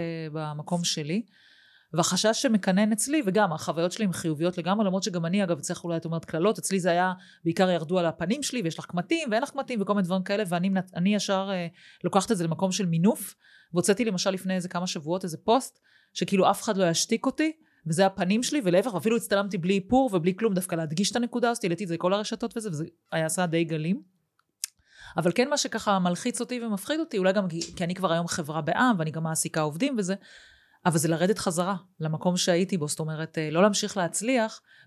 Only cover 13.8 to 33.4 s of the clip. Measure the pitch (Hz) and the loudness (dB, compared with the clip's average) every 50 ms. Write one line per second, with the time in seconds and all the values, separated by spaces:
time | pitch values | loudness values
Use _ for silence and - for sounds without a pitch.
13.8 | 175 - 202 202 240 220 190 175 - 196 190 185 185 185 185 185 175 180 - 175 | 2 4 4 2 2 0 0 0 0 -2 -2 -2 -2 -2 -2 -2 -4 -4 -4 -4
14.8 | 180 185 - 185 143 151 175 185 190 180 156 - - 214 226 262 254 - - _ | -4 -4 -6 -6 -4 -4 -4 -4 -4 -6 -8 -4 2 4 4 4 2 0 -12 _
15.8 | _ _ _ _ _ _ - - 185 - 196 190 180 175 196 - - 233 208 190 | _ _ _ _ _ _ -6 -4 -2 2 4 4 6 6 4 2 0 -2 0 2
16.8 | 190 170 165 - - - 233 226 - 269 254 - 311 320 311 _ _ _ _ _ | 2 2 2 2 0 0 0 0 0 -2 0 0 0 -2 -2 _ _ _ _ _
17.8 | - 156 160 170 196 196 190 - 180 180 208 226 254 - 294 302 226 180 170 185 | -6 -2 2 4 4 2 2 0 0 0 2 2 0 0 0 0 2 4 4 4
18.8 | 202 254 202 170 - 226 233 226 - - 208 196 202 202 190 185 156 180 202 196 | 4 2 0 -2 0 2 0 0 0 0 0 0 0 0 -2 -2 0 2 0 0
19.8 | 190 - 247 262 269 254 190 180 156 185 185 185 226 226 190 180 180 - 175 165 | 2 2 4 4 4 4 2 0 2 0 0 0 0 0 0 0 -2 -2 -4 -4
20.8 | 160 151 156 165 208 - - 247 240 233 - 240 220 233 240 226 - 180 170 170 | -4 -2 -2 0 0 0 0 0 -2 -2 -2 0 0 0 0 0 -2 -2 -2 -2
21.8 | 208 170 170 156 170 180 196 208 214 - 233 - 233 233 - 240 214 214 160 143 | -2 -4 -4 0 0 2 2 0 0 -2 -6 -6 -6 -6 -6 -6 -8 -6 -6 -6
22.8 | 160 - - _ _ - - 165 160 160 160 185 180 170 160 165 170 160 165 156 | -6 -8 -10 _ _ -6 -4 -2 -2 0 0 0 0 0 2 0 0 0 -2 -2
23.8 | 151 165 196 294 - _ _ _ _ _ _ _ _ _ _ _ - - _ _ | 0 0 -2 -2 -4 _ _ _ _ _ _ _ _ _ _ _ -12 -12 _ _
24.8 | _ _ _ - - - - - 160 180 170 - 247 285 294 277 - 220 - 220 | _ _ _ -20 -20 -12 -4 -2 0 0 2 2 2 2 2 -2 -2 -2 -4 -4
25.8 | - 214 202 190 180 180 175 170 - 247 240 - 240 - 254 247 233 233 208 190 | 0 2 2 4 4 2 0 0 -2 -4 -2 -4 -4 -4 -4 -6 -4 -2 -4 -4
26.8 | - - 294 311 320 311 - 202 185 185 190 214 196 180 156 170 165 - - - | -2 -2 -2 -2 -2 -2 -2 2 2 2 2 2 0 -2 -2 -4 -6 -8 -6 -4
27.8 | 180 170 180 190 185 170 165 170 170 170 - - 160 139 151 160 156 151 165 - | -4 -4 -2 0 0 0 2 0 0 -2 -4 -4 -4 -4 -4 -4 -2 0 2 4
28.8 | - 254 226 175 156 156 - 160 160 160 160 - - - - 165 156 151 147 165 | 4 4 4 2 0 -2 -2 -4 -4 -2 -2 -2 -2 -2 0 0 0 0 0 0
29.8 | 247 285 277 214 196 175 190 196 - - - - - - - _ _ _ _ _ | 0 0 0 0 0 0 -2 -4 -6 -14 -20 -20 -20 -20 -20 _ _ _ _ _
30.8 | - 180 151 165 147 165 165 151 175 185 220 - - 196 165 170 175 185 202 175 | 0 2 2 2 2 2 2 2 2 2 2 0 -2 -2 0 0 0 -2 -2 -6
31.8 | - _ _ - 160 156 160 151 - 180 180 180 - 190 175 170 190 185 202 175 | -8 _ _ -6 -4 -4 -2 -2 0 0 0 0 2 2 2 2 2 0 0 -2
32.8 | 147 147 - - 160 156 156 151 160 156 - 165 | -2 -2 -4 -4 -6 -6 -6 -6 -6 -6 -4 -4